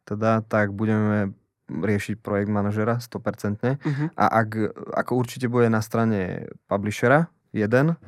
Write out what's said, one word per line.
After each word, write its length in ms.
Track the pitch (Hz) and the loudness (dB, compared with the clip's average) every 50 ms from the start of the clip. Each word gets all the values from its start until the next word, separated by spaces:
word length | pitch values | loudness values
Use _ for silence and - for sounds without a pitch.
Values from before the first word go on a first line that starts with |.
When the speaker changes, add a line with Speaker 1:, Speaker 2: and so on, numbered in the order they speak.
| - | -12
Speaker 1:
teda, 320 | - 104 104 110 110 113 110 | -8 -4 -2 0 2 2 0
tak 300 | 107 - - 107 104 101 | 0 0 0 0 0 0
budeme 640 | 101 101 113 107 110 107 107 107 104 104 101 98 101 _ _ _ _ _ _ | 0 -2 0 0 2 2 2 2 2 0 0 -2 -6 _ _ _ _ _ _
riešiť 480 | - - 80 85 107 104 101 - - 104 | -10 -8 -4 -2 0 0 0 -2 -4 -8
projekt 320 | - - - 104 101 104 | -6 -4 -2 -2 0 0
manažera 560 | 101 107 104 101 104 104 110 107 117 117 120 120 | 0 0 0 0 0 0 0 0 0 -2 -2 -4
sto 160 | - - 101 | -8 -10 -8
percentne. 640 | - 107 101 - - 101 101 - - 123 139 143 - | -6 -6 -6 -4 -4 -6 -4 -2 -2 -2 -2 -2 -2
Speaker 2:
Mhm. 320 | 156 139 135 147 170 - | -4 -2 -2 -4 -4 0
Speaker 1:
A 100 | - 104 - - | 2 2 4 4
ak, 120 | 110 113 110 107 110 107 - - - - - - | 2 0 0 -2 -4 -4 -4 -6 -8 -10 -6 -4
ako 160 | - - - 123 | -4 -2 0 0
určite 380 | 127 123 123 - 127 127 120 | 0 -2 -2 -4 -4 -4 0
bude 160 | 120 123 120 | 2 4 4
na 160 | 113 113 110 110 | 4 4 2 0
strane 640 | - - 113 113 113 107 98 92 87 87 85 80 - - - _ | -2 -2 0 0 2 0 0 -2 -4 -6 -8 -10 -14 -16 -12 _
publishera 600 | - 95 101 101 104 101 - 123 120 135 156 170 - _ _ _ _ | -2 -2 -2 -2 -2 -2 2 4 4 4 4 4 0 _ _ _ _
jeden, 480 | - 110 104 107 120 127 143 165 165 - - | -4 -2 0 4 4 4 4 2 0 -2 -8